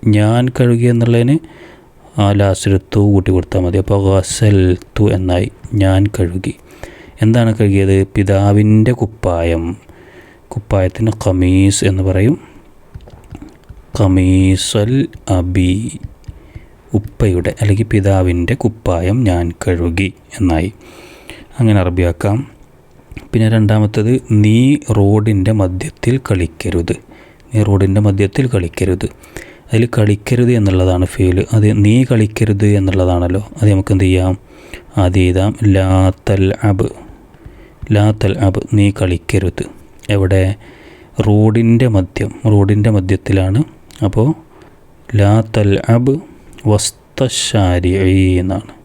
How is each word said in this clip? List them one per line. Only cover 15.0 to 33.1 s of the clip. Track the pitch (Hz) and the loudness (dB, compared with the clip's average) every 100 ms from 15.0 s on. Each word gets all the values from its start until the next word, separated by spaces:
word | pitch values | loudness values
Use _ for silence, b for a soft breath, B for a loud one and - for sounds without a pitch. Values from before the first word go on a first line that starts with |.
| - - - 92 | -2 -6 -4 -4
അബി, | 90 92 90 90 117 - - - - B B B B B - 104 | -2 -2 0 -2 -6 -12 -18 -20 -20 B B B B B -6 -6
ഉപ്പയുടെ | 104 - 110 90 90 - | -6 -4 -2 0 -4 -4
അല്ലെങ്കിൽ | 104 101 110 | -2 -2 0
പിതാവിൻ്റെ | 107 98 95 90 87 87 117 | 0 0 0 0 -2 -2 -2
കുപ്പായം | 110 101 - 85 87 113 117 | -4 -4 -4 -2 -2 0 0
ഞാൻ | 87 85 85 | 0 -4 -6
കഴുകി | - 87 85 85 98 - - - | -4 -2 -2 -2 -4 -6 -20 -4
എന്നായി. | 92 80 92 - B B B B B B B - | -2 0 -4 -8 B B B B B B B -2
അങ്ങനെ | 113 104 | 2 2
അറബിയാക്കാം. | 90 90 87 85 104 107 139 - - _ _ - _ - - | 0 0 -2 -2 -2 -4 -6 -14 -20 _ _ -20 _ -20 -6
പിന്നെ | 113 110 | -2 0
രണ്ടാമത്തത് | 113 104 107 104 107 107 131 - 107 | 2 2 2 0 0 0 -2 0 2
നീ | 104 110 127 147 - 107 | 4 4 2 0 0 0
റോഡിൻ്റെ | 98 107 107 104 92 110 | 2 2 0 0 0 0
മധ്യത്തിൽ | 95 92 - - - 131 - | -2 -4 -10 -6 -2 -2 -2
കളിക്കരുത്. | 95 82 - - 87 85 - - B B B - | -2 -2 -6 -6 -4 -4 -6 -10 B B B -6
നീ | 110 104 | -2 0
റോഡിൻ്റെ | 98 95 98 104 | 2 2 2 0
മധ്യത്തിൽ | 98 98 - 131 | 0 -2 0 -2
കളിക്കരുത്. | 120 85 - 92 90 - - B B B B B | -2 -4 -4 -4 -2 -4 -10 B B B B B
അതിൽ | 110 120 - | -2 0 0
കളിക്കരുത് | 107 104 - 120 120 120 | 0 0 -2 0 2 2
എന്നുള്ളതാണ് | 101 92 92 90 90 | 2 2 2 0 -2
ഫീൽ. | - 92 90 - 110 | 0 0 0 0 2
അത് | 104 110 | 2 2
നീ | 104 117 127 | 4 4 2
കളിക്കരുത് | 120 107 107 110 101 104 101 | 0 0 -2 -2 0 2 2
എന്നുള്ളതാണല്ലോ. | 95 95 90 | 0 0 0